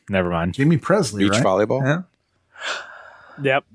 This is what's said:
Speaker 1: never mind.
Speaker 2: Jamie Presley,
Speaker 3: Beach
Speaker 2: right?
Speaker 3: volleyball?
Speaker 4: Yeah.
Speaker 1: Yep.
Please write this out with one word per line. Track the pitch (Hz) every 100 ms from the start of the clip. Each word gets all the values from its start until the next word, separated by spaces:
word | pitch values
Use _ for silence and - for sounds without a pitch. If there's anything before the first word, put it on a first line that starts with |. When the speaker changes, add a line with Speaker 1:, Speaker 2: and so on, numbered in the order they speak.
| -
Speaker 1:
never | 95 87
mind. | 87 90
Speaker 2:
Jamie | 127 147 160
Presley, | - 202 123 104
Speaker 3:
Beach | 98
Speaker 2:
right? | 107
Speaker 3:
volleyball? | 101 95 110 131
Speaker 4:
Yeah. | 135 165 185 _ _ _ _ - - - - - - - - -
Speaker 1:
Yep. | 139 139 -